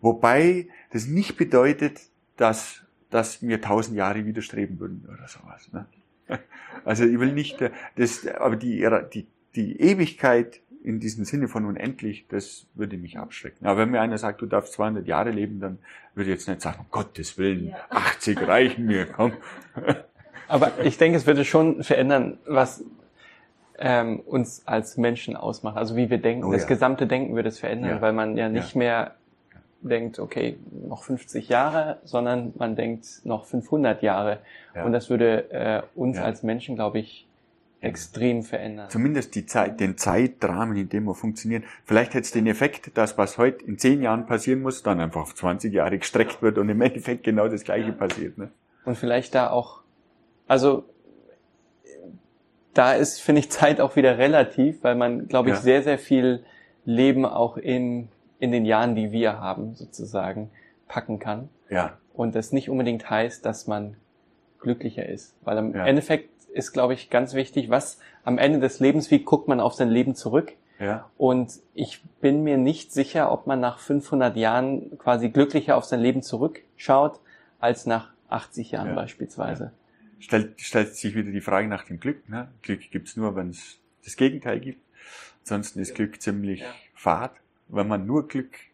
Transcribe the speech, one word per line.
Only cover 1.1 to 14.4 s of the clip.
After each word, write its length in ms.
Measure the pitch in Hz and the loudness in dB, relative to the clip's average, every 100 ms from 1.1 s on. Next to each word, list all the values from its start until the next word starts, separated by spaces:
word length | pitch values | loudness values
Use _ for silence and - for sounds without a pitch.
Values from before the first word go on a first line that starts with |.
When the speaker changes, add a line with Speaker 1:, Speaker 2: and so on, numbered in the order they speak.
| 160 202 - | -2 -2 -2
Speaker 1:
bedeutet, 640 | - 127 131 143 147 147 _ _ _ - | 2 6 6 4 -2 -4 _ _ _ 2
dass, 460 | 117 110 - - _ _ _ | 2 2 -6 -16 _ _ _
dass 320 | 113 113 - | -2 -2 -4
mir 180 | 120 113 | -4 -2
tausend 360 | 104 104 110 107 | 0 0 0 -2
Jahre 280 | 95 101 107 | -2 -2 -4
widerstreben 540 | 107 104 - 98 90 | -6 -8 -6 -6 -6
würden 260 | 95 95 - | -10 -12 -16
oder 160 | - - | -20 -20
sowas, 440 | - - - _ | -20 -20 -20 _
ne? 120 | 87 - _ _ _ _ | -16 -16 _ _ _ _
<laughs> 120 | 131 - - - - - | -12 -10 -20 -20 -12 -4
Also 180 | 110 | 4
ich 160 | 117 120 | 4 4
will 140 | 131 | 2
nicht, 280 | 143 143 - | 0 -4 -4
äh, 100 | 123 - - - | -4 -4 -16 -2
das, 280 | 120 - - | -2 0 -8
aber 280 | - - 113 | -2 -2 -2
die, 320 | 123 107 107 110 - | -4 0 2 2 0
die, 140 | 110 107 _ _ - | -12 -14 _ _ -6
die 260 | 107 - | -4 2
Ewigkeit 800 | 165 196 160 - 135 120 117 - _ 285 | 4 4 0 2 4 4 2 -8 _ -16
in 180 | - 110 | -8 -6
diesem 240 | 110 110 98 | -6 -6 -4
Sinne 220 | 143 131 | -2 -2
von 160 | 117 107 | -2 -4
unendlich, 600 | 98 117 139 110 101 _ | -4 -6 -6 -8 -10 _
das 380 | 101 98 - _ | -8 -8 -16 _
würde 240 | - 104 95 | -10 -8 -8
mich 200 | 87 90 | -12 -14
abschrecken. 480 | 95 - - - - | -14 -14 -16 -8 0
Aber 120 | 101 | 2
wenn 120 | 110 | 4
mir 80 | 123 | 2
einer 180 | 113 110 | 0 -2
sagt, 240 | 110 101 | -4 -6